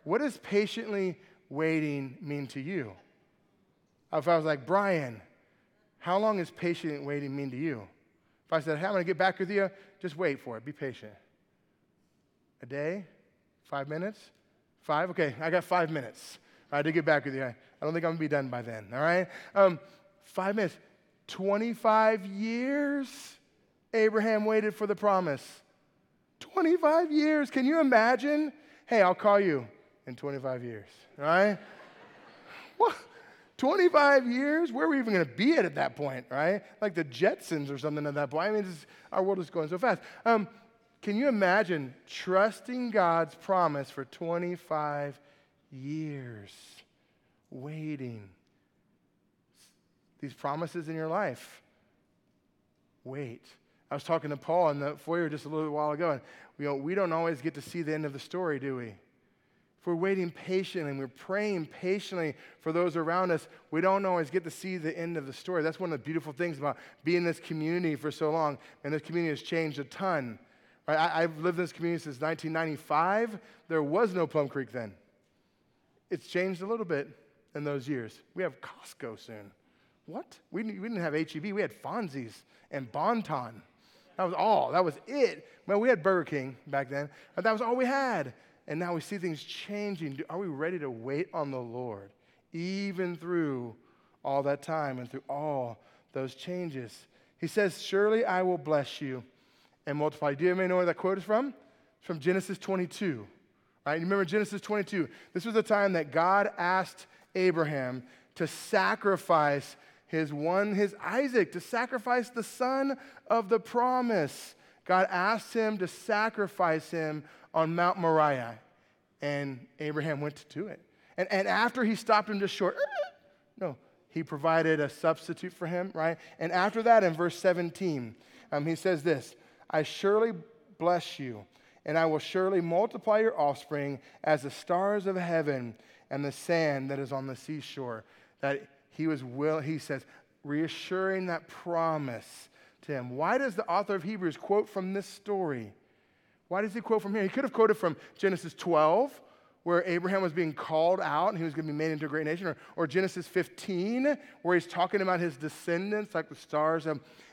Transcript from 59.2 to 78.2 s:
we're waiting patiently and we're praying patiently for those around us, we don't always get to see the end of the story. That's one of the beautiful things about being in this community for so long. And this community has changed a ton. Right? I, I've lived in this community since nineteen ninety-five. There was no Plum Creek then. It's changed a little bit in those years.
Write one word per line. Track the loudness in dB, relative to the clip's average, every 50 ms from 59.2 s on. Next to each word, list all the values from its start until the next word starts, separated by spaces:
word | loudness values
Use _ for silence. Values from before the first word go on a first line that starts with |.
| _ _ _ _ _ _ _ _ _ _ _ _ -4 -2
we're | -2
waiting | 0 2 0 2 0 0 -4
patiently | -4 -8 -6 -2 0 0 0 0 -4 -4 -4 -4
and | -4 -4
we're | -6 -8
praying | -10 -14 -8 -4 -2 -2 0 0 0 -2 -4
patiently | -6 -8 -6 -2 -2 -2 -2 -2 -6 -4 -4 -2 -4 -4 -8 -14 -20 -20 _
for | -6 -2
those | 0 2 2 2 0
around | 0 0 0 2 2 2 2
us, | 0 -2 -2 -8 -20 -20 _ -4
we | -2 2
don't | 4 4 4 4 2
always | 0 0 0 -2 0
get | -2 -4 -4
to | -4
see | -12 -10 -8 -6 -6 -4
the | -4 -6 -4 -4
end | -6 -6 -6 -6
of | -8 -8
the | -12
story. | -12 -8 -4 -2 0
That's | 0 0 -2 -2
one | -4 -4
of | -4 -6
the | -6
beautiful | -4 -4 -4 -4 -6
things | -6 -4 -4 -4 -4 -4
about | -4 -4 -4 -4 -10 -20 -18 _ -2
being | 2 2 2
in | 2
this | 2 -2 -2
community | -6 -6 -4 -2 -2 0 0 0 0 0 -2 -2
for | -4 -6
so | -4 -2 0 0
long. | 2 2 0 0 -2 -4 -12 -20 -20 _ -8
And | -4 -4
this | -4
community | -4 -4 -2 -2 0 0
has | -2 -4
changed | -6 -4 -2 -2 -2 -2 -4 -6
a | -8
ton. | -10 -8 -4 -2 0 0 0 -2 -6 -10 -14 -18 _ _ _ _ _ _ _ -2 0
Right? | 2 4
I, | 4 2 2 2 0
I've | 0 0 -2
lived | -2 0 0 0
in | -2
this | -4 -4
community | -4 -2 -2 -2 -2 -4
since | -8 -8 -4
nineteen | -2 -4 -2 -2 -4 -4 -2
ninety-five. | -2 -2 -2 -4 -6 -4 -2 0 2 2 2 2 0 0 -2 -6 -10 -16 -18 -20 _ _ -2
There | 0 0 0
was | 2 2 2 2 2 2
no | 0 -2
Plum | 0 0 0 -2 0
Creek | -2 -6 -8 -6
then. | -8 -10 -10 -10 -12 -18 _ _ _ _ _ _ _ _ _ _ _ _ _ _ _ _ _ _ _ _ _ -8
It's | -8 -8 -6 -4
changed | -2 0 0 0 -2 -4
a | -4
little | -4 -4 -4 -2
bit | -2 -2 -2 -4 -6 -12 _ _ _ _ _ _ _ -10
in | -6 -4
those | -4 -4 -4 -4 -4
years. | -4 -4 -4 -8 -12 -18